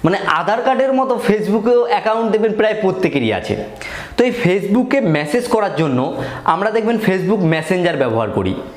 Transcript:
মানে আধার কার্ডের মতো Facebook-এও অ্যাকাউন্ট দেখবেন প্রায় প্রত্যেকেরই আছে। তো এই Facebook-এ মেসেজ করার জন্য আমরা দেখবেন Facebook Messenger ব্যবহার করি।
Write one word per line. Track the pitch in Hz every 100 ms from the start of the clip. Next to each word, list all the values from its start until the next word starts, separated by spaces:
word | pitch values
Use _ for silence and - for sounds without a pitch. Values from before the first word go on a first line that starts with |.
মানে | 160 190 -
আধার | 156 175 233
কার্ডের | 254 254 262
মতো | 262 262 233 -
Facebook-এও | 214 180 214 226 240 233
অ্যাকাউন্ট | 208 220 226 226
দেখবেন | 214 220
প্রায় | 214 214 214
প্রত্যেকেরই | 190 185 180 139 113
আছে। | 98 - 101 - - - - - -
তো |
এই | 247 233
Facebook-এ | 175 190 185 220 254 277
মেসেজ | 214 151 151 240 240
করার | 220 202 151
জন্য | 160 127 143 - - -
আমরা | - 170 208
দেখবেন | 220 220 233 208
Facebook | 190 170 214 165
Messenger | 160 160 185 175 151
ব্যবহার | 127 110 107
করি। | 101 95 95 -